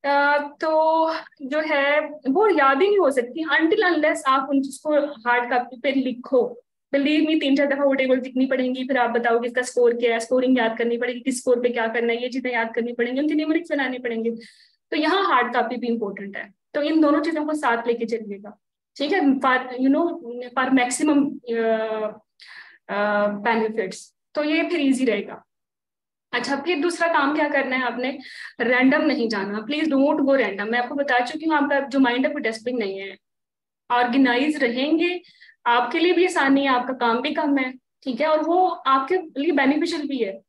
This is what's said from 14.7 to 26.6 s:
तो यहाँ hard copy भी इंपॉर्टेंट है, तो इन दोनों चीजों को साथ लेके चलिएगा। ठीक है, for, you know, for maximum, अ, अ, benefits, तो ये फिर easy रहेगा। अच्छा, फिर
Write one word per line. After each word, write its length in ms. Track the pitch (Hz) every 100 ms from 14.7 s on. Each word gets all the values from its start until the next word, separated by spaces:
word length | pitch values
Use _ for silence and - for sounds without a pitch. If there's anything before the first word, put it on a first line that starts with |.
| _ _
तो 60 | 311
यहाँ 300 | 311 381 370
hard 280 | 269 240
copy 220 | 254 226 247
भी 100 | 233
इंपॉर्टेंट 500 | 233 208 196 202 196
है, 180 | - _ _
तो 80 | 294
इन 180 | 294 320
दोनों 200 | 302 -
चीजों 260 | 339 311 302
को 80 |
साथ 320 | 302 262 233 233
लेके 200 | 233 233
चलिएगा। 520 | 226 214 196 202 - _ _ _ -
ठीक 160 | 285
है, 80 | 381
for, 480 | 285 262 269 254 254
you 220 | - 262
know, 160 | 294 339 - 233 240 247 269
for 120 | 262
maximum, 480 | 262 247 262 302 285 - - -
अ, 300 | 233 226 220 220 220 214 208 _ _ - - - - -
अ, 380 | 202 208 208 208
benefits, 840 | 202 240 226 220 220 185 - - _ _
तो 100 | -
ये 180 | 302 320
फिर 180 | 330 349
easy 240 | 277 -
रहेगा। 400 | 254 - - - _ _ _ _ _ _ _ _ _
अच्छा, 240 | 240 240
फिर 240 | 277